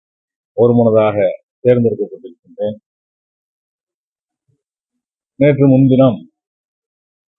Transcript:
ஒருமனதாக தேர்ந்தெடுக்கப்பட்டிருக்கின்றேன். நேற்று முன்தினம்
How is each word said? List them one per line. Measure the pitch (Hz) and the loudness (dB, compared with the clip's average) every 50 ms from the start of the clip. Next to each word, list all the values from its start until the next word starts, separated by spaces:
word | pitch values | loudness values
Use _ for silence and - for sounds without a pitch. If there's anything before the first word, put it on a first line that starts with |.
| _ _ _ _ _ _ _ _ _ _ _ 107 | _ _ _ _ _ _ _ _ _ _ _ -2
ஒருமனதாக | 117 120 120 120 117 113 110 110 107 107 101 104 98 90 - - _ _ _ _ - | 0 0 2 2 0 2 2 0 0 0 0 -2 -2 -4 -4 -8 _ _ _ _ -2
தேர்ந்தெடுக்கப்பட்டிருக்கின்றேன். | 123 123 123 117 110 104 98 101 - - 82 - 120 - _ _ 87 85 - 104 107 107 107 _ _ _ _ _ _ _ _ _ _ _ _ _ _ _ _ _ _ _ _ _ _ _ _ _ _ _ _ _ _ _ _ _ _ 147 _ _ _ _ _ _ _ _ _ _ _ _ _ _ _ _ | 0 0 2 0 -2 -2 -4 -8 -10 -10 -16 -20 -20 -20 _ _ _ -12 -10 -8 -8 -8 -12 _ _ _ _ _ _ _ _ _ _ _ _ _ _ _ _ _ _ _ _ _ _ _ _ _ _ _ _ _ _ _ _ _ _ _ _ _ _ _ _ _ _ _ _ _ _ _ _ _ _ _
நேற்று | - 139 147 139 127 139 139 | -2 0 0 2 2 2 2
முன்தினம் | 131 131 135 131 131 127 135 127 104 - - - _ _ _ _ _ _ _ _ _ _ _ _ _ _ _ _ _ _ _ _ _ | 4 4 2 2 2 2 2 0 0 -4 -10 -20 _ _ _ _ _ _ _ _ _ _ _ _ _ _ _ _ _ _ _ _ _